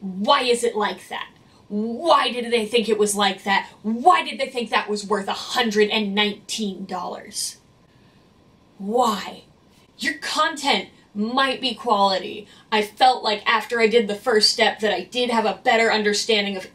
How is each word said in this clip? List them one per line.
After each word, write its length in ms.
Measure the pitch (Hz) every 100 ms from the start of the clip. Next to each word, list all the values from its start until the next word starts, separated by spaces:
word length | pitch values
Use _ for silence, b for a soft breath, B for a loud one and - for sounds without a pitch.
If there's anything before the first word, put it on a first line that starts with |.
Why 400 | 190 185 214 285
is 220 | 254 240
it 120 | 233 208
like 320 | 202 185 -
that? 220 | - - - b b b
Why 640 | 208 226 233 330 285 254
did 200 | 240 233
they 140 | 240 208
think 220 | 240 214
it 120 | 208
was 160 | 208 202
like 280 | 202 190
that? 260 | 208 190 - -
Why 420 | 208 233 311 339
did 160 | 294 220
they 100 | 269
think 200 | 254 226
that 200 | 220 202
was 160 | 208 196
worth 220 | 202 202
a 60 |
hundred 560 | - - - 233 208 208
and 240 | 220 208
nineteen 720 | 196 208 202 - - 208 180 185
dollars? 720 | 185 180 220 - - - - _ _ _ b b b b b _ _ _ -
Why? 640 | 196 240 240 196 - 185 - _ _ b b -
Your 180 | 277 294
content 720 | - 269 311 320 269 208 185 b b 208
might 440 | 220 262 269 254
be 120 | 240
quality. 720 | 214 233 202 196 185 208 214 - B B
I 80 | 214
felt 420 | 208 - 254 240
like 180 | 226 208 -
after 320 | 220 214 233
I 80 | 220
did 220 | 233 208
the 60 | 202
first 340 | 254 214 208
step 320 | - 214 -
that 120 | 175
I 120 | 180 185
did 240 | 247 247
have 160 | 233 214
a 160 | 190
better 260 | 254 226 226
understanding 680 | 214 208 202 - 214 202 190
of 100 | 185